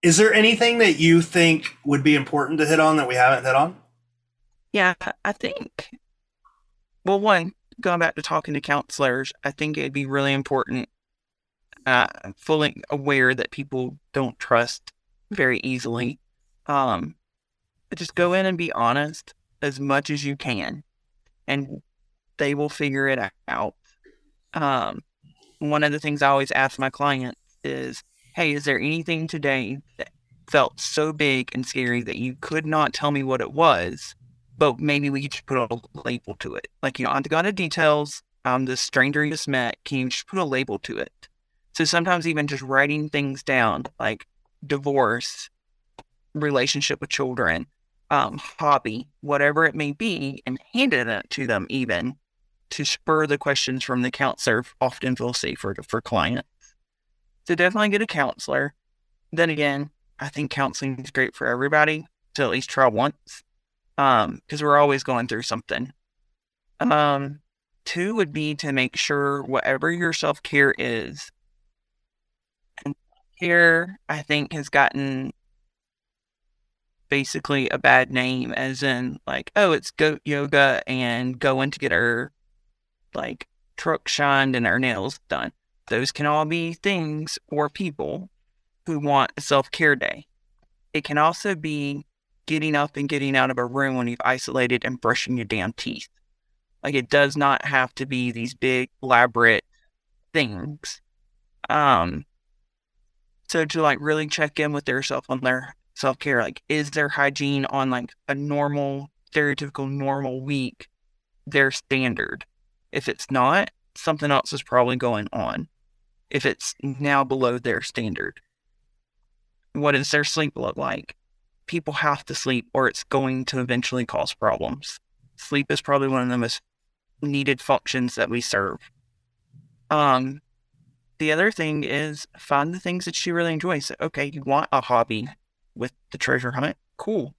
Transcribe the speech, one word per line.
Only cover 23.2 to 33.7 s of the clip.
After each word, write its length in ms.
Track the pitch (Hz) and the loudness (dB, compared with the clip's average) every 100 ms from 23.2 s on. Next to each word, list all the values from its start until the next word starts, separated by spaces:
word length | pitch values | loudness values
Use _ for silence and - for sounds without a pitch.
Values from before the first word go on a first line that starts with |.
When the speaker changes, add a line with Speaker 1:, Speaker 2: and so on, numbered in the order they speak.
| 98 _ - | -2 _ -6
Speaker 2:
out. 280 | 62 - _ _ _ - _ _ _ _ | -4 -4 _ _ _ -20 _ _ _ _
Um, 500 | 165 143 131 - - _ _ _ _ _ _ | -4 0 0 -2 -6 _ _ _ _ _ _
one 240 | 147 151 | 0 2
of 80 | 147 | 2
the 80 | 147 | 0
things 220 | 151 147 | -4 2
I 80 | 143 | 4
always 220 | 139 135 | 4 2
ask 280 | - 135 - | 0 0 0
my 100 | 135 | -6
clients 500 | - 143 135 127 - _ _ | -2 -2 0 -4 -10 _ _
is, 400 | 139 135 131 - - _ _ | -10 -8 -8 -12 -18 _ _
"Hey, 200 | - 165 | -4 -2
is 120 | 143 143 | 0 0
there 140 | 135 | 0
anything 480 | 135 160 160 165 160 | 0 -4 -4 -4 -4
today 520 | 160 143 135 107 139 - - | -2 0 0 -2 -8 -12 -14
that 120 | - _ _ _ - | -14 _ _ _ 0
felt 300 | 151 - - | 2 2 -2
so 340 | - - 156 | -6 -2 -2
big 360 | 151 147 131 123 | 0 0 0 -2
and 120 | - 127 | -6 -6
scary 360 | 135 123 120 | -4 -2 -2
that 140 | 113 - | -2 -6
you 180 | 127 127 | -6 -8
could 240 | - 156 156 | -4 -4 -2
not 280 | 156 143 | 0 0
tell 180 | - 147 | 0 -2
me 120 | 143 | 0
what 180 | 131 127 | 0 -2
it 120 | - | -2
was, 640 | 139 165 | 2 4